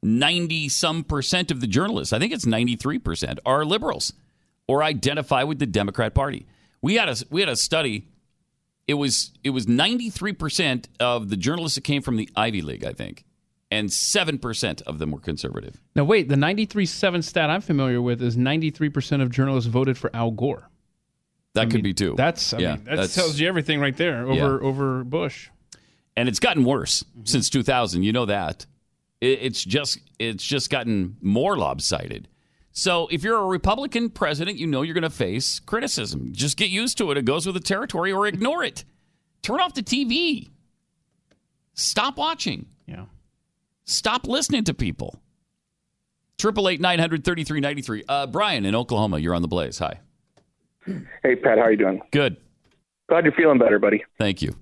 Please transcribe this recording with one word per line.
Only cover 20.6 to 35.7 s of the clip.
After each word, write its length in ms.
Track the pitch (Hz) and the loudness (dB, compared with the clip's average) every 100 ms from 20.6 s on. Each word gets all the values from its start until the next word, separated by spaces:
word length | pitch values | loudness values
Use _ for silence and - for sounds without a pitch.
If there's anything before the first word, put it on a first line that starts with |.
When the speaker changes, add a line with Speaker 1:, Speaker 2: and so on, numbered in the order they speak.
| - _ _ _ _ _ _ _ _ | -10 _ _ _ _ _ _ _ _
Speaker 1:
That 80 | - | 0
Speaker 2:
I 40 | 113 | 2
Speaker 1:
could 100 | 113 | 2
Speaker 2:
mean, 80 | |
Speaker 1:
be, 100 | 98 | 2
too. 200 | 90 98 67 | 0 0 2
Speaker 2:
that's, 360 | 143 170 - | 0 0 -4
I 40 | 110 | 0
Speaker 1:
Yeah, 160 | 87 73 | 0 -2
Speaker 2:
mean, 80 | - | -4
that 100 | 156 | -2
Speaker 1:
that's 180 | 190 185 | 0 0
Speaker 2:
tells 240 | 175 147 | 0 2
you 80 | 165 | 0
everything 320 | 180 147 151 | 0 0 0
right 160 | 143 131 | 0 0
there 280 | 170 143 156 | 0 0 0
over, 60 | |
Speaker 1:
Yeah. 340 | 160 147 135 135 | 2 2 2 0
Speaker 2:
over 360 | 135 139 131 123 | 0 0 -2 -4
Bush. 440 | 151 165 - - _ _ - _ _ _ - | -4 -4 -8 -20 _ _ -20 _ _ _ -2
Speaker 1:
And 100 | 123 | 0
it's 120 | 104 | 2
gotten 240 | 254 175 123 | 2 4 2
worse 380 | 135 - - | 2 0 -2
Speaker 2:
Mm-hmm. 220 | - - 110 | -4 -14 -2
Speaker 1:
since 240 | 135 110 | 0 2
two 140 | 139 | 0
thousand. 400 | 117 127 113 87 | 2 2 2 0
You 80 | 98 | 0
know 140 | 117 113 | 0 0
that. 400 | 101 80 80 - _ _ _ _ _ | 0 -2 -6 -14 _ _ _ _ _
It, 180 | 123 131 | 0 0
it's 200 | 127 113 | -2 -6
just, 360 | - 120 139 - _ _ | -2 -2 -2 -6 _ _
it's 240 | 117 104 | -6 -6
just 260 | - 143 - | -4 -4 -2
gotten 460 | 139 117 107 90 104 | -2 0 -2 -2 -4
more 340 | 95 104 165 190 | 0 2 2 2
lopsided. 720 | 78 67 - 78 50 53 - _ _ _ _ - | 0 -2 -4 -4 -6 -12 -14 _ _ _ _ -4
So 320 | 185 175 165 | 0 0 0
if 120 | 165 | -4
you're 140 | 180 226 | 0 0
a 60 | 196 | 0
Republican 640 | 185 190 220 277 233 233 | 0 0 0 -2 -2 -4
president, 480 | - 170 147 180 156 | -2 -2 -2 -4 -4
you 80 | 165 | -2
know 160 | 139 | -2
you're 140 | 156 165 | 0 -2
gonna 140 | 165 | -4
face 480 | 147 95 104 - - | -2 -2 -2 -4 -6
criticism. 680 | - | -4